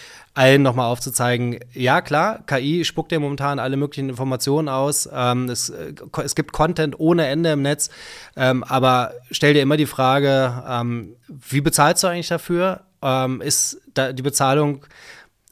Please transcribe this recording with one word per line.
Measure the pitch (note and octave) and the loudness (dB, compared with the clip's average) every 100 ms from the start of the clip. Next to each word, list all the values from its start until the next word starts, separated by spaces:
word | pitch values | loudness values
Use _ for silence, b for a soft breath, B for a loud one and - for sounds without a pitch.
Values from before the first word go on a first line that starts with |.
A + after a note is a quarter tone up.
| B B B | B B B
allen | - C3 C#3 | 2 6 6
nochmal | C3+ B2 A#2+ | 4 2 -2
aufzuzeigen, | B2 C3 B2 B2 B2 B2 A#2 - | -2 -4 -2 0 0 -2 -6 -10
ja | - B2 D#3 | -2 2 2
klar, | - D3 F#3+ A3 - | 2 0 0 -2 -4
K | C3+ | -2
I | C#3 F3 D#3 | 0 0 -2
spuckt | - D#3+ | -4 -4
dir | E3 | -2
momentan | D3 C#3 C#3 C#3 | -2 -4 -4 -2
alle | B2+ C3+ | -2 -2
möglichen | C#3+ C#3 C3+ | -4 -4 -8
Informationen | B2 C3 B2+ C3+ D3 D3+ | -6 -4 -2 0 0 0
aus, | C3 C#3 C#3+ - | -2 0 -2 -4
ähm, | C3+ B2 B2 B2 | -2 0 0 -2
es, | A#2+ - | -4 -6
äh, | - D#3 D3 - | -8 -12 -14 -12
ko-, | - | -6
es | C#3 - | -4 -4
gibt | - | -4
Content | - D#3 D#3 D3+ - | 0 0 0 -2 0
ohne | D#3+ E3+ C#3+ | 2 4 2
Ende | D3 E3 | 2 2
im | D3 | 2
Netz, | C#3 D3 - B B B B - | 0 0 -4 B B B B 0
ähm, | C3 B2+ | 2 2
aber | - C3+ C3 B2+ A#2+ - - | 0 2 4 2 0 -6 -10
stell | - D3 D3 | 0 4 4
dir | |
immer | C3+ D3+ | 4 2
die | C#3 | 0
Frage, | - B2+ C#3 C#3 C3+ B2+ B2 - | 0 2 4 4 2 2 -2 -6
ähm, | A#2+ A#2+ A#2+ - - - | -4 -4 -6 -8 -18 -20
wie | C3+ - C3+ | -20 -4 0
bezahlst | D3+ D#3 D3 F#3 | 0 4 4 4
du | F#3 | 0
eigentlich | F3 E3 | -2 -4
dafür? | E3+ - F3 F#3 F3+ _ - | -4 -2 0 0 -2 _ -8
Ähm, | C3 C3 C3 B2+ | -2 0 -2 -4
ist | - - - - - - | -2 -2 -2 -6 -8 -4
da | C3 | -4
die | C3 | -2
Bezahlung | C3+ - C3+ C#3+ D3 C#3 - B B B B _ _ | -2 0 2 4 2 -2 -10 B B B B _ _